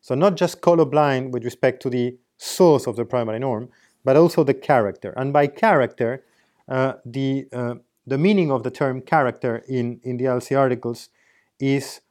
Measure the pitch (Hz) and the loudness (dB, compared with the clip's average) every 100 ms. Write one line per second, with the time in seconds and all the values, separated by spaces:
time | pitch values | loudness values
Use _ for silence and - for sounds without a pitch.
0 | - 131 190 180 180 - - 170 147 147 | -4 2 2 2 -2 0 2 4 4 4
1 | 147 131 131 123 120 - 131 127 135 123 | 2 0 -4 -6 -8 -2 -2 0 -4 -2
2 | 123 123 _ _ - - 180 139 127 113 | -4 -6 _ _ -14 4 4 4 0 -6
3 | 117 127 113 113 135 110 123 _ _ _ | -4 -4 -4 -4 -4 -6 -8 _ _ _
4 | 131 139 170 - 139 - - 135 104 - | 2 4 4 4 0 -2 2 2 2 -6
5 | 101 - 135 143 143 - 226 170 117 - | -12 -8 -2 2 0 0 2 2 0 -2
6 | 117 135 _ _ _ _ - 131 131 127 | -4 -4 _ _ _ _ -6 -2 -2 -4
7 | 123 123 135 135 135 123 120 120 _ _ | -10 -4 -4 -4 -6 -8 -8 -8 _ _
8 | - 135 180 202 160 131 120 - 139 131 | -6 0 2 2 2 -2 -4 -4 -4 -4
9 | - 160 127 117 127 117 - 131 120 120 | 0 0 0 -2 -6 -6 -4 -4 -4 -6
10 | 127 123 131 123 - 139 135 123 120 117 | -10 -4 -2 -2 0 0 2 0 -4 -8
11 | - _ _ _ _ _ 135 139 - - | -14 _ _ _ _ _ -2 -2 -4 -18
12 | _ | _